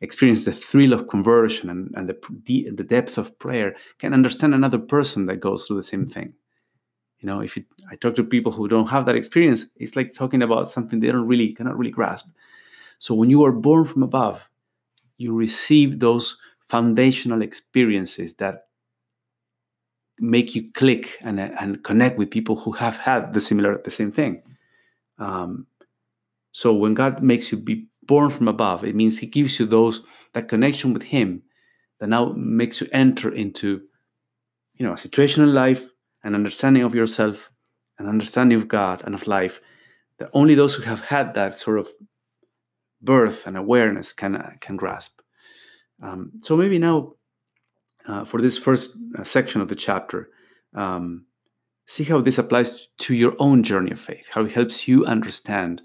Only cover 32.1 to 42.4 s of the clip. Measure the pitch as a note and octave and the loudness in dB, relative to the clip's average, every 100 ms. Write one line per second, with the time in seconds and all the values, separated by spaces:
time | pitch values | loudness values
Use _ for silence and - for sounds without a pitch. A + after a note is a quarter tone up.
32.1 | A#2 A#2+ - - A2+ A#2+ - - C3+ C3 | 0 0 -4 -2 0 0 -4 -4 2 4
33.1 | B2+ A#2 - G2+ - G#2 F#2+ - _ _ | 2 -4 -6 -8 -6 -6 -6 -8 _ _
34.1 | _ _ _ _ _ _ - A#2 E2+ - | _ _ _ _ _ _ -8 -8 -8 -4
35.1 | - C#3+ D3+ D3 C3+ B2+ B2+ - _ _ | 2 2 6 6 6 4 0 -4 _ _
36.1 | _ G#2+ G#2 G#2 - C3+ C3 A#2+ A#2 A2+ | _ -6 -4 -4 -2 4 4 4 0 0
37.1 | A2+ G#2+ G2+ - _ _ _ _ _ G2+ | 0 -2 -4 -16 _ _ _ _ _ -4
38.1 | G#2+ G#2 B2 B2+ A2+ G#2+ G#2+ F#2+ F2+ G#2+ | -2 -2 2 4 4 2 -2 -2 -4 -8
39.1 | G2+ - G2 F#2 - _ _ _ _ _ | -10 -4 -2 -2 -6 _ _ _ _ _
40.1 | - - C#3+ D3+ C#3+ C#3+ C#3 A2+ A2 - | -16 -4 4 6 8 6 2 -6 -8 -4
41.1 | C#3+ C3 - G2 - - G#2+ - - _ | -4 -2 -2 -4 -4 -2 -2 -2 -14 _
42.1 | _ _ _ | _ _ _